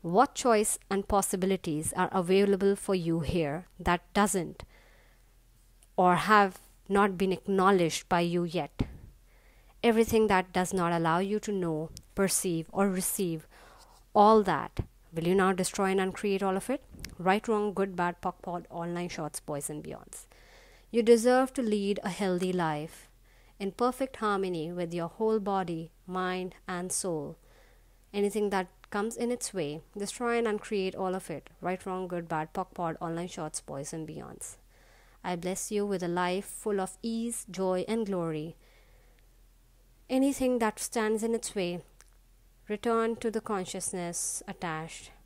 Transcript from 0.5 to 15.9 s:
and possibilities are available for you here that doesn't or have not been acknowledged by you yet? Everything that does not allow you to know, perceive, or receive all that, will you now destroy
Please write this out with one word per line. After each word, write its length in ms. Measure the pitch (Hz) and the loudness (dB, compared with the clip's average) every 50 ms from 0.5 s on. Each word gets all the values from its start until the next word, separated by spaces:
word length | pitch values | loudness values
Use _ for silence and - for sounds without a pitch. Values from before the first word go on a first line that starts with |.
| 226 214 208 - - - - _ | 4 4 4 0 -2 -6 -4 _
and 160 | 196 196 196 | -2 -2 0
possibilities 840 | - 214 196 196 - - 190 185 190 196 185 - 175 151 151 160 - - | 2 2 2 2 2 -2 0 0 0 0 0 -2 -4 -4 -2 -4 -4 -2
are 140 | - 185 - - | 0 -2 0 0
available 640 | 190 180 170 190 196 202 202 196 185 202 202 196 | -2 2 4 4 4 6 4 4 4 4 2 2
for 180 | 196 - - 196 | 2 0 0 0
you 260 | 185 170 165 165 165 | 0 2 0 0 0
here 460 | 156 135 - 180 160 143 139 170 185 - - - | 0 0 0 0 0 0 -2 -6 -8 -12 -16 -4
that 220 | 175 180 175 175 - _ _ | 0 2 2 2 0 _ _
doesn't 480 | 208 202 208 - 196 165 - - - - _ - - - - - - - - _ _ _ _ _ _ _ _ _ _ _ _ _ _ - _ _ | 2 2 4 2 0 -2 -4 -8 -12 -16 _ -18 -20 -20 -20 -20 -20 -20 -20 _ _ _ _ _ _ _ _ _ _ _ _ _ _ -20 _ _
or 200 | - 185 180 180 | 4 4 6 6
have 440 | 160 - 185 214 208 202 190 185 - - - _ _ _ - | 4 4 6 6 8 6 6 2 -6 -20 -20 _ _ _ 0
not 280 | 196 202 202 202 190 | 4 4 4 4 2
been 160 | 175 196 190 185 | 0 0 0 0
acknowledged 760 | - - - 196 190 185 190 202 185 175 160 156 - - _ | -2 -2 0 2 4 6 6 6 6 4 2 0 -4 -2 _
by 120 | 185 170 | 2 2
you 240 | 175 175 170 175 175 | 2 2 0 0 -2
yet? 380 | 170 156 175 143 143 _ _ - - - - - - - - _ _ _ - _ - _ - _ - - - - | 0 -2 -4 -4 -4 _ _ -4 -4 -4 -16 -18 -20 -20 -20 _ _ _ -20 _ -20 _ -20 _ -20 -14 0 2
Everything 440 | 240 226 220 233 220 - 220 220 214 | 4 6 6 4 4 4 4 6 6
that 240 | 202 185 185 - - | 6 4 4 2 0
does 200 | - 185 175 - | 0 0 0 0
not 200 | 190 175 170 175 | 0 2 2 2
allow 260 | 170 165 165 160 175 | 2 2 2 2 2
you 200 | 190 196 208 214 | 2 0 -2 -4
to 120 | - - 208 | -2 -2 -2
know, 380 | 190 180 165 160 151 160 160 - - - - - | -2 0 -2 -2 -2 -4 -8 -10 -16 -20 -12 -2
perceive, 540 | - 196 185 - - - 190 170 165 160 - - | 0 0 2 2 0 0 0 -2 -2 -4 -4 0
or 160 | - 196 202 | 2 2 2
receive 580 | 185 180 185 - - - 202 175 165 156 - - - - - - - - - - - - _ _ _ | 2 0 -2 -2 -2 -2 -2 -2 -2 -4 -8 -12 -20 -20 -20 -20 -20 -20 -20 -20 -20 -20 _ _ _
all 280 | 214 202 208 220 220 208 | 8 10 10 10 8 8
that, 380 | 190 165 143 - - _ - - - _ _ _ - 165 | 4 0 -2 -2 -6 _ -8 -8 -8 _ _ _ -10 -6
will 140 | 165 160 | -2 0
you 80 | 175 185 | 2 4
now 180 | 196 190 185 190 | 4 4 4 2
destroy 380 | 180 185 - - - 196 190 | 2 -2 -2 0 0 0 2